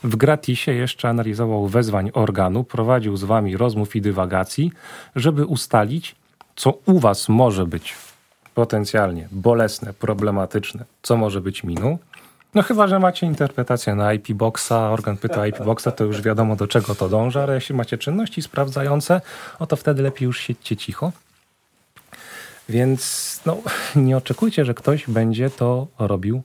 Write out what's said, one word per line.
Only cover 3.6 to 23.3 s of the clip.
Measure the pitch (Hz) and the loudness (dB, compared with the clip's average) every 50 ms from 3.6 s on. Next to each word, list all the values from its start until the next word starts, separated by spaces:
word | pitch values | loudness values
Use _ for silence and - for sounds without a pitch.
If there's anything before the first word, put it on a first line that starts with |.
| 120 123 110 107 104 101 - | 0 0 0 0 -2 -2 -2
i | 110 | -2
dywagacji, | 98 104 98 95 92 90 98 92 95 - - - 147 175 - - - - - - - - _ | 0 0 0 0 -2 0 0 -2 -2 -2 -2 -2 -2 -2 -2 -6 -20 -20 -20 -20 -20 -8 _
żeby | 135 120 160 156 143 147 | 0 2 2 2 2 0
ustalić, | - 156 117 - - - 113 107 104 131 170 170 - - _ _ _ _ _ - _ _ | 0 -2 -4 -2 2 2 2 2 2 -2 -6 -6 -8 -18 _ _ _ _ _ -20 _ _
co | - - 131 135 - _ | 0 0 0 0 2 _
u | - 185 175 | 4 6 6
was | 127 110 98 - - - | 6 4 4 2 2 2
może | 110 117 127 120 101 95 92 | 4 6 6 6 4 2 0
być | 85 82 82 - - - - - - - _ _ _ _ _ _ - _ | -2 -2 -6 -8 -10 -14 -14 -20 -20 -20 _ _ _ _ _ _ -8 _
potencjalnie | - 117 - - 107 104 101 - 110 101 95 87 85 82 90 | -2 0 0 0 -2 -2 0 0 0 0 2 -2 -6 -8 -8
bolesne, | 98 98 90 120 120 117 113 104 - - - 104 95 | -10 0 2 2 4 4 2 0 0 -6 -10 -12 -10
problematyczne, | _ - 110 107 98 107 107 101 98 95 90 - 107 95 - - 113 117 _ _ _ | _ -4 -4 -2 0 0 0 0 0 -2 -2 -4 -6 -6 -6 -12 -12 -16 _ _ _
co | - - 120 | 0 0 2
może | 117 110 107 98 101 | 2 2 0 -2 -2
być | 90 98 95 - - | -4 -6 -8 -6 -6
miną. | 90 85 80 104 127 160 170 _ _ - - - - _ _ _ _ _ | -6 -4 -2 -2 -2 -2 -4 _ _ -20 -20 -20 -20 _ _ _ _ _
No | 214 | 0
chyba | 196 - 254 214 208 196 | 2 2 4 4 4 4
że | 190 190 | 4 4
macie | 185 180 180 - 180 | 4 2 2 2 -2
interpretację | 170 151 - 147 127 - - 123 - 127 120 - - 101 | -2 0 0 0 -2 0 -4 -2 0 -2 -2 0 -2 0
na | 101 104 104 | 0 2 0
I | 107 104 | 0 0
P | 104 - 110 | -2 -4 -2
Boxa, | 101 110 113 113 - - - | 0 0 0 0 -2 -4 0
organ | 120 113 113 107 110 110 107 110 104 | 0 0 2 0 0 -2 -2 -4 -6
pyta | 98 - 113 107 104 104 | -4 -4 -4 -2 0 0
I | 107 | -2
P | 104 - 104 | -2 -2 -2
Boxa, | 104 117 - - 123 117 | -2 -2 0 -2 -4 -2
to | - 113 | 0 -2
już | 104 107 101 | 0 0 -2
wiadomo, | 104 113 107 104 113 110 110 | 0 0 2 2 2 0 2
do | 95 101 | -2 -2
czego | 101 - 117 101 - 101 | 0 2 0 0 0 -2
to | - - 92 | -2 -2 0
dąży, | 101 107 117 127 123 143 | 2 2 0 0 0 0
ale | 139 139 139 | 0 0 0
jeśli | 131 - - 139 | -2 -2 -2 -2
macie | 127 117 - - 110 | -4 -2 -2 -6 -6
czynności | - 143 160 202 226 214 - - | -4 -4 -2 -2 -2 -4 -6 -8
sprawdzające, | 151 - - - 143 135 131 143 139 143 143 147 147 - 175 185 - - - - - - - - | -10 -6 -4 -4 -2 -2 -2 -4 -2 0 0 0 2 2 0 0 0 -6 -18 -18 -18 -18 -10 -10
o | 165 | -4
to | - 156 | -4 -4
wtedy | 143 - 151 147 135 | 0 0 0 0 2
lepiej | 139 139 135 - 131 | 0 -2 -2 -2 -2
już | 123 120 - | -2 -2 -4
siedźcie | - - 123 - _ - 113 | -6 -8 -8 -8 _ -8 -6
cicho. | 101 - - - - 143 175 175 - _ _ _ _ _ _ _ _ _ _ _ _ _ _ _ - _ _ - - - - - - - - - - - - | -6 -6 -12 -8 -6 -6 -6 -6 -8 _ _ _ _ _ _ _ _ _ _ _ _ _ _ _ -20 _ _ -20 -20 -20 -20 -18 -18 -18 -20 -20 -20 -10 -2
Więc, | 110 120 123 131 135 127 - - - - - - | 0 2 4 4 2 0 -2 -6 -6 -6 -6 -8